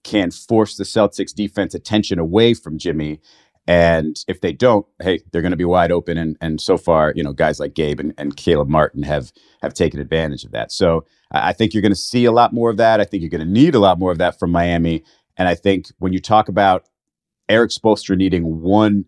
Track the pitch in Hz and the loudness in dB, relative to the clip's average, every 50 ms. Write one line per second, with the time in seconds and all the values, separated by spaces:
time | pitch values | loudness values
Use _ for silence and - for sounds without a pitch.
0 | - - 110 104 92 87 - - - - 117 110 107 - - - 98 - - 110 | -10 -4 -2 -2 -2 -2 -6 -8 -4 0 2 2 2 0 -2 -8 -8 -4 0 0
1 | 104 101 - - 95 - - 107 104 101 - 104 95 - - 85 - - 110 107 | 0 0 0 -4 -8 -8 -6 -6 -6 -6 -4 -4 -4 -4 -6 -10 -6 -2 -2 0
2 | 104 - 95 85 80 82 87 110 117 120 113 - - 78 78 76 - 90 80 80 | 0 0 -2 -4 -2 0 2 4 4 4 2 0 -6 -10 -10 -8 -6 -4 -4 -4
3 | 76 76 78 - _ _ _ _ _ _ _ _ _ 85 87 87 85 85 82 80 | -6 -6 -8 -12 _ _ _ _ _ _ _ _ _ 0 2 4 4 4 2 2
4 | 78 78 76 - - - 90 - - 87 73 - 123 123 113 104 - _ _ - | 0 -4 -6 -8 -8 -10 -8 -6 -4 -6 -2 2 2 2 2 2 0 _ _ -8
5 | 80 95 87 80 _ _ - 87 80 87 90 80 90 85 90 90 85 85 87 85 | -4 -4 -4 -4 _ _ -6 -4 -2 -2 -2 -2 0 0 2 2 2 2 0 -2
6 | - 87 82 82 82 80 76 - 82 78 78 78 - - 92 82 - 87 82 78 | -4 -4 -4 -4 -4 -6 -6 -6 -6 -6 -6 -4 -2 -2 -2 0 0 2 2 2
7 | 76 76 - - 76 69 69 - 80 76 73 - 73 71 - - 78 73 73 - | 2 0 -2 -4 -6 -6 -2 -2 -2 -2 -2 -4 -8 -8 -4 -4 -4 -2 -4 -4
8 | 71 78 - - 73 71 71 - - - 82 73 71 67 78 78 76 - - 73 | -8 -8 -8 -8 -8 -10 -10 -4 0 0 2 2 2 0 2 2 2 0 -2 -6
9 | 71 73 76 73 - - _ _ _ _ _ _ - - - - 87 76 - 71 | -6 -4 -4 -4 -6 -8 _ _ _ _ _ _ -10 -6 -4 -2 -2 -2 -2 -6
10 | 71 - 80 80 80 76 69 - - - - 57 57 - - - 95 85 80 80 | -6 -4 -4 -4 -2 -4 -6 -10 -12 -12 -10 -10 -10 -8 -4 0 2 2 2 0
11 | - _ _ _ _ - - 67 - 90 90 - 113 107 110 107 95 101 95 - | -2 _ _ _ _ -6 -4 -2 -2 -2 0 0 -2 -2 0 0 0 0 0 0
12 | - - - 123 120 117 113 120 117 113 117 120 117 117 107 104 113 113 110 104 | -4 -4 0 2 2 4 4 4 4 2 2 0 -2 0 0 2 2 2 4 2
13 | 98 - 104 92 82 80 85 80 80 87 101 117 151 175 143 110 101 95 90 87 | 0 -2 -4 -6 -6 -6 -6 -6 -4 0 4 4 4 6 6 6 4 4 4 2
14 | 92 92 87 82 90 87 - - 92 85 85 85 87 87 87 85 82 82 82 73 | 0 -2 0 0 0 -2 -2 -2 -2 0 0 0 0 0 0 0 0 0 -2 -4
15 | - _ _ _ _ _ _ - 92 90 85 - - 98 95 90 - - - - | -6 _ _ _ _ _ _ -2 0 0 0 0 0 0 0 0 -2 -10 -10 -8
16 | 92 92 92 92 - - 135 135 123 - 90 104 101 95 92 90 - _ _ _ | -6 -4 -4 -4 -2 2 2 2 2 2 0 2 4 4 2 2 -2 _ _ _
17 | _ _ _ _ _ _ _ _ _ - 110 113 117 - - - - 110 104 - | _ _ _ _ _ _ _ _ _ 0 2 2 2 2 -2 -2 0 0 0 0
18 | - - 98 92 95 92 92 85 82 80 80 80 82 92 101 107 110 107 104 101 | -2 -2 -2 0 0 0 0 -2 -2 -4 -6 -4 -2 2 2 4 4 2 2 0
19 | 90 | -4